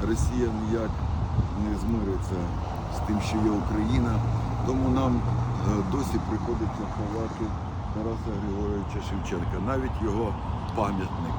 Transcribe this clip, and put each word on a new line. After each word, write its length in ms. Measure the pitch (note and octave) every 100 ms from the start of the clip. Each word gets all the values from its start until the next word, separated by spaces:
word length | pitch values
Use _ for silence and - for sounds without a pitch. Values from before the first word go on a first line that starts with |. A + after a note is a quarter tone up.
| E2+
Росія 400 | A2+ - B2 A#2+ G#2+
ніяк 300 | A2 A2+ A2 - - - - - - G#2
не 140 | G#2 G2+
змириться 600 | A2 A2+ G2 F#2 F#2 F#2 F2 - - - - -
з 100 | -
тим, 140 | G#2 -
що 80 | A2
є 140 | A2
Україна, 640 | G2+ F#2+ G#2+ A2 A#2+ A#2+ A2 A2+ A2+ - - B2
тому 220 | C3 C3
нам, 240 | B2+ C3 A#2+
е, 40 | A#2 - - - - G#2 F#2+
досі 260 | C3+ C3+ A2+ -
приходиться 560 | G#2+ F#2+ A#2 A2 - G2+ -
ховати 480 | G#2+ A2 A2+ - A2 G2+ - - -
Тараса 380 | G#2+ A2+ A2+ - G2+
Григоровича 580 | G2+ G2 G#2 G2+ F#2+ G2+ -
Шевченка, 480 | G2+ - F#2 F2 F#2 G2+
навіть 360 | C3+ C3 -
його 320 | G#2+ G2+ A2+ - - - - -
пам'ятник. 580 | G2+ G2 F#2 - E2